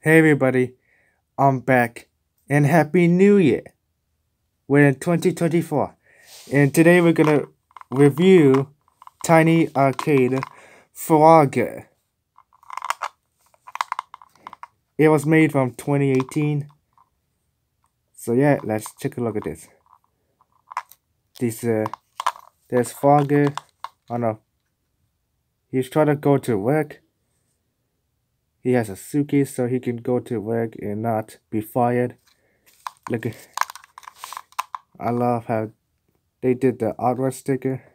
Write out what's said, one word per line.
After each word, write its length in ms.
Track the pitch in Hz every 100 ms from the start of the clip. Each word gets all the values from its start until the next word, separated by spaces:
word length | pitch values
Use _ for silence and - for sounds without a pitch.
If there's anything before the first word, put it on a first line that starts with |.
Hey 140 | 156 160
everybody, 560 | 156 139 131 127 127 _ _ _ _ _ _ -
I'm 240 | 139 135
back, 480 | 117 127 120 - - _ _ _ _
and 160 | 143 147
Happy 420 | 165 147 180 175
New 300 | 175 196 202
Year! 260 | 156 98 - _ _ _ _ _ _ _ _ _ _
We're 180 | 139 143
in 60 | 139
twenty 360 | - 170 180
twenty-four, 640 | 170 170 170 170 147 101 _ _ _ _ - -
and 240 | 131 143 147
today 240 | 165 175
we're 140 | 170
gonna 300 | 165 156 147 - _ _ - -
review 760 | 127 143 139 185 185 143 135 139 _ _ _ - _
Tiny 500 | - 165 165 165 160
Arcade 680 | - 139 123 - 143 123 131 127 - - _ _
Frogger. 920 | - - 160 156 165 143 131 90 57 - _ _ _ _ _ _ _ _ - - - - _ _ _ _ _ - - - - - - _ _ - - - _ _ -
It 100 | 156
was 180 | 156 139
made 280 | 160 156
from 200 | 147 127
twenty 380 | 120 - 143 139
eighteen. 560 | 131 131 151 147 147 147 _ _ _ _ _ _ _ _ _ _ _ _ _ _
So 200 | _ -
yeah, 260 | 120 147 139
let's 320 | - 107 - _
take 220 | 139 131
a 40 |
look 160 | 117 107
at 80 | 98
this. 240 | 71 - _ _ _ _ _ _ _ _ _ _ - - _ _ _ _ -
This, 240 | 123 113
uh, 220 | 117 110 107 - _ _ - - - _ _
there's 240 | 127 120
Frogger. 680 | - 143 147 143 147 143 147 _ _ - _ _
Oh 80 | 120
no. 220 | 117 110 _ _ _ _ _ _ _ _ _ _ _ _ _
He's 180 | 131 127
trying 180 | 156 151
to 80 | 147
go 220 | 147 139
to 180 | 139 110
work. 420 | 107 151 151 - _ _ _ _ _ _ _ _ _ _ _ _ _ _ _ _ 127
He 60 |
has 160 | 123 110
a 80 | 95
suitcase 580 | - 147 147 143 135
so 140 | - 123
he 100 | 127
can 160 | 123 117
go 240 | 117 123
to 180 | 120 117
work 380 | 101 113 113 -
and 200 | 104 104
not 360 | 113 110 110 - _
be 100 | 110
fired. 560 | 104 131 120 123 123 - _ _ _ _ _ _ - _ -
Look 160 | 117 120
at, 100 | - - - - - _ - - _ - - - - - - _ _
I 120 | 110
love 380 | 120 120 120 113
how 240 | 113 110 _ _ _ _ _ _ _
they 140 | 127
did 260 | 123 131 113
the 160 | 110 -
artwork 360 | 117 123 131
sticker. 500 | 131 - 131 135 127 _